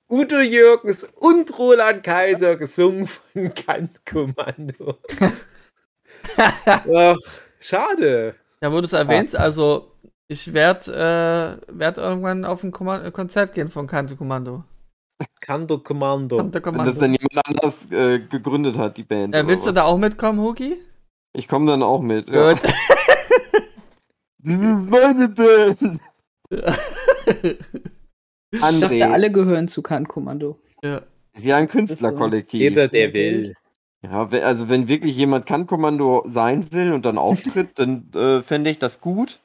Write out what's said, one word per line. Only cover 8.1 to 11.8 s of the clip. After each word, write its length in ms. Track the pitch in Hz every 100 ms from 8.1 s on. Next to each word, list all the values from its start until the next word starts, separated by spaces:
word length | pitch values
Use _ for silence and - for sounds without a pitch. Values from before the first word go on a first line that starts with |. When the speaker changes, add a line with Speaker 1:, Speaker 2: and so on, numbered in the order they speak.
| 120 113 - _ _
Speaker 2:
Ja, 100 | 147
wo 100 | 160
du's 100 | 175
Speaker 3:
Ja. 80 | 165
Speaker 2:
erwähnst, 360 | 143 - 160 -
also 540 | 160 156 147 147 - _ _ _ -
ich 260 | 147 -
werd, 340 | 156 160 185 -
äh, 40 | 127 165 170 165 170 165 - -
werd 300 | 170